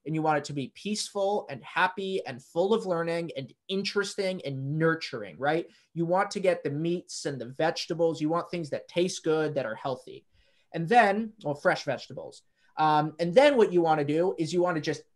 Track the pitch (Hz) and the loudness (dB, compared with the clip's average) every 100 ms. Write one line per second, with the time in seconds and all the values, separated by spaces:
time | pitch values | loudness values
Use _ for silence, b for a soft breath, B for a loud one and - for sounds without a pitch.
0 | - 160 156 147 143 143 127 - 202 208 | -6 0 2 0 0 -6 -8 -10 -6 -6
1 | - 202 196 202 196 143 - - 190 - | -4 -2 0 -2 -4 -12 -6 0 0 0
2 | 190 190 135 123 - 165 196 220 190 170 | -4 -6 -6 -12 -6 0 2 2 0 -2
3 | 170 170 170 139 131 - - 190 202 208 | 0 -2 -4 -8 -12 -16 -6 -4 -2 -2
4 | 196 - 190 185 139 135 135 156 160 160 | -2 -2 -4 -4 -6 -6 -4 2 2 2
5 | - 120 98 78 139 160 - b b 160 | -4 -10 -10 -4 0 0 -2 b b -4
6 | 170 185 202 202 185 175 147 143 165 175 | 0 2 0 0 2 2 -2 -2 -2 -2
7 | - - 156 135 117 135 160 170 - 165 | -4 -8 -6 -6 -10 -2 -2 -2 -6 0
8 | 170 147 151 170 170 175 147 113 - 175 | 0 0 -2 -2 -2 -8 -6 -8 -4 -2
9 | 185 - 160 156 151 143 120 110 139 127 | -2 -2 0 0 0 -2 -4 -6 -6 -6
10 | - - - _ _ _ _ 165 165 240 | -8 -18 -20 _ _ _ _ -6 4 6
11 | 208 202 226 - 147 143 185 156 - 123 | 6 4 -4 -6 -6 0 2 2 -2 -4
12 | - 139 80 - _ _ _ - 156 151 | -6 -12 -12 -16 _ _ _ 0 4 4
13 | 151 - 170 185 294 269 190 175 165 156 | 2 -2 2 6 6 6 4 4 4 4
14 | 143 156 185 190 156 175 175 160 151 143 | 2 2 0 0 -2 0 0 0 -4 -6
15 | - | -10